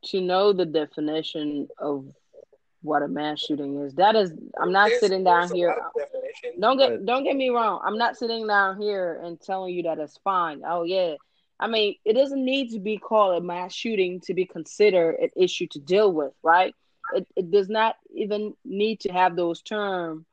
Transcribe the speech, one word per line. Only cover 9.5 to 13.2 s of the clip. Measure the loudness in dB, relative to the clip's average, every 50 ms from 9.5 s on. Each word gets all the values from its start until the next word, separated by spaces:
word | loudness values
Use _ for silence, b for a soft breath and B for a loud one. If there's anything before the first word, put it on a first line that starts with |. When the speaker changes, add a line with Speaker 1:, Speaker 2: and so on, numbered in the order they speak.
| -6 -6 -4 -6 -6
Speaker 1:
you | -4 -4
that | -4 -4 -4
it's | -6 -10 _ _ _
fine. | -2 0 0 0 -2 -4 -8 -6
Oh | -4 -4 -2 -2
yeah, | -2 0 0 0 0 -2 -6 _ _ _ _ _ _ _ _
I | -6 -2
mean, | 0 0 0 0 -2 _ _
it | 0 4
doesn't | 4 4 2 2 -2 -2
need | 0 0 0 -2 -2
to | -6 -6
be | -4 -4 -4
called | -4 -4 0 4 4